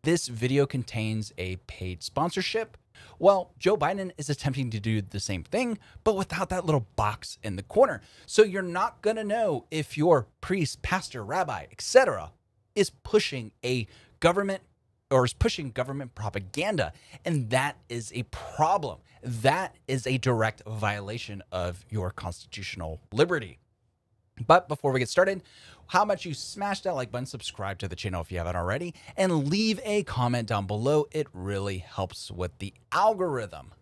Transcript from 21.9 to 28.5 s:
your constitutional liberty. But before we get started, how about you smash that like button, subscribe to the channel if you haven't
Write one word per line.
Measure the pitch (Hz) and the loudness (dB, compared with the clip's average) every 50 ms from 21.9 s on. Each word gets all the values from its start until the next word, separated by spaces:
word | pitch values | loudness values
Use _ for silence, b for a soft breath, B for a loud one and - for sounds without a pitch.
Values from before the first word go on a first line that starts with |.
your | 107 107 90 90 | -4 -4 -4 -4
constitutional | - - - 90 85 - - - - - 92 - - 90 82 80 80 78 - _ | -6 -6 -8 -8 -10 -10 -14 -16 -14 -12 -10 -10 -10 -8 -8 -10 -10 -12 -14 _
liberty. | - 110 160 175 180 151 113 87 65 _ _ _ _ _ _ _ _ _ _ _ _ _ _ _ _ - 117 | 2 2 2 4 2 -4 -4 -8 -16 _ _ _ _ _ _ _ _ _ _ _ _ _ _ _ _ -8 6
But | - 160 180 - - | 6 6 6 6 2
before | 147 - - 139 | -6 0 0 0
we | 131 131 | 2 2
get | 123 - | 0 2
started, | - 175 185 190 196 185 B B B B B B B B B - | 4 4 4 4 2 -4 B B B B B B B B B 0
how | - 185 214 | 2 2 4
about | 214 196 - - | 4 0 -2 -2
you | 175 147 | -8 -8
smash | - - - - 202 202 202 196 - | -8 -10 -12 -8 -4 -2 -2 -2 -2
that | - 190 170 | -2 -2 -2
like | 135 123 107 | -2 -4 -4
button, | 120 123 131 | -4 -6 -6
subscribe | - - 113 - - - - 101 98 98 - | -6 -10 -10 -10 -10 -8 -6 -6 -6 -4 -6
to | 101 92 | -6 -8
the | 90 | -6
channel | - - 101 90 87 | -6 -6 -4 -4 -4
if | 82 - | -4 -4
you | 90 87 | -6 -4
haven't | 82 85 | -4 -2